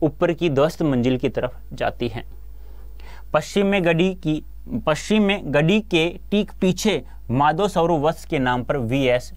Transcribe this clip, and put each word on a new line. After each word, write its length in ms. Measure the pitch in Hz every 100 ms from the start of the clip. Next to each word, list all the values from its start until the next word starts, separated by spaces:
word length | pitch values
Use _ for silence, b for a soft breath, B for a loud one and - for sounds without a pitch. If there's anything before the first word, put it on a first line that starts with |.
ऊपर 300 | 156 - 175
की 180 | 156 170
ध्वस्त 320 | 135 156 -
मंजिल 360 | 160 123 123 123
की 100 | 131
तरफ 320 | 117 123 - -
जाती 360 | 131 113 - 120
हैं। 160 | 107 - - - b b b b B B B -
पश्चिम 340 | 156 - 202 196
में 180 | 202
गढ़ी 300 | 170 165 185
की, 300 | 185 156 156 - - - 214 160
पश्चिम 360 | 147 - 214
में 180 | 196 202
गढ़ी 360 | 151 143 160 214
के 280 | - 165 170 - -
ठीक 220 | 202 196 -
पीछे 440 | 185 180 214 156 b b -
माधव 380 | 127 151 160 202
सरोवर 400 | 185 170 160 156
वत्स 160 | 160
के 140 | - 151
नाम 240 | 127 123
पर 140 | 120 143
वीएस 560 | 113 135 131 123 -